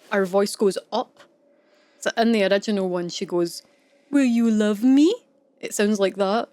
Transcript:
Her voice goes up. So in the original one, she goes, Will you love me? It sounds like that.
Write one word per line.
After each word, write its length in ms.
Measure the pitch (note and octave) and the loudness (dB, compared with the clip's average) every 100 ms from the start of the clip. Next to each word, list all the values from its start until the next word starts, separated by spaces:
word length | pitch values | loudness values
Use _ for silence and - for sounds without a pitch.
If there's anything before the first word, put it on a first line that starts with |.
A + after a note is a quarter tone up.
| _ | _
Her 120 | G#3 | -2
voice 320 | F#3+ F#3+ G3+ - | 0 0 -2 0
goes 220 | G#3 F#3 - | -2 -2 -6
up. 280 | A3 B3+ _ - _ _ _ _ _ _ _ | -6 -6 _ -20 _ _ _ _ _ _ _
So 100 | - - | -8 0
in 160 | A#3 | 0
the 120 | A3+ | 2
original 440 | F#3+ G#3 G3+ G3+ F#3+ | 2 0 0 -4 -2
one, 200 | F3+ F3 | -4 -6
she 180 | - F3+ | -8 -6
goes, 360 | F3+ E3+ - _ _ _ _ _ | -2 -4 -6 _ _ _ _ _
Will 140 | C#4+ | 0
you 260 | C4 A#3 A3+ | 2 2 2
love 320 | A3 G#3 G#3 | 2 0 2
me? 320 | A#3+ C4+ D#4 A#4+ _ _ _ _ | 4 6 4 2 _ _ _ _
It 140 | F3+ | -14
sounds 260 | - G#3 G#3+ | -2 0 2
like 160 | G3 F#3+ | 0 0
that. 320 | G3 G#3+ B3 | -2 0 -4